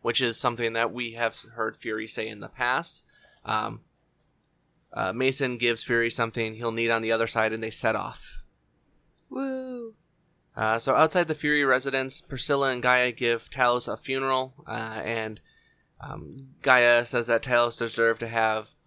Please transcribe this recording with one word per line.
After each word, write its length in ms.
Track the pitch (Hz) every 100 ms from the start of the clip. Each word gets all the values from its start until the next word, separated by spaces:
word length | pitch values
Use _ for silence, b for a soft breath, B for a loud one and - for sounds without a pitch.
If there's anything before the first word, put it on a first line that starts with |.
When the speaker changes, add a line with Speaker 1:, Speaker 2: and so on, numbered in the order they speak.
Speaker 1:
which 200 | - 117
is 160 | 123 113
something 360 | 127 117 117
that 180 | 113 117
we 200 | 117 117
have 180 | 113 117
s-, 120 | - 110 113
heard 220 | 110 -
Fury 300 | 117 110 110
say 200 | - 110
in 120 | 104
the 80 | 107
past. 540 | - 123 131 175 - _ b b b 110
Um, 360 | 110 110 110 _ _ _ _ _ _ _ _ _ _ _
uh, 200 | - 98
Mason 440 | 110 131 135 131 123
gives 260 | 120 117
Fury 260 | - 117 117
something 460 | 123 113 117 110 110
he'll 160 | 120
need 180 | 113 117
on 100 | 113
the 100 | 113
other 160 | 113 113
side, 260 | 117 110
and 100 | 113
they 60 | 113
set 240 | - 117 107
off. 440 | 98 - - - - _ _ _ _ _ _ _ -
Speaker 2:
Woo. 640 | 262 269 262 262 247 226 220 _ _ _ _ _ -
Speaker 1:
Uh, 220 | 110 113
so 180 | 135 123
outside 320 | 156 185 160
the 60 | 151
Fury 280 | 151 147 139
residence, 560 | 131 135 135 131 -
Priscilla 480 | - 135 - 139 135
and 120 | 123
Gaia 300 | 127 127 123
give 380 | 113 120 117 -
Talos 420 | 139 127 123 120
a 60 | 107
funeral, 560 | - 135 135 131 131 - -
uh, 340 | 113 113 110
and, 360 | 90 113 110 110 _ _ _ _ _ -
um, 500 | 143 107 - 135 135 -
Gaia 440 | 139 127 120 120 120
says 200 | 123 117
that 140 | 117
Talos 340 | 123 123 120 -
deserved 420 | 117 113 113 113
to 80 | 117
have, 420 | 113 110 110 107 -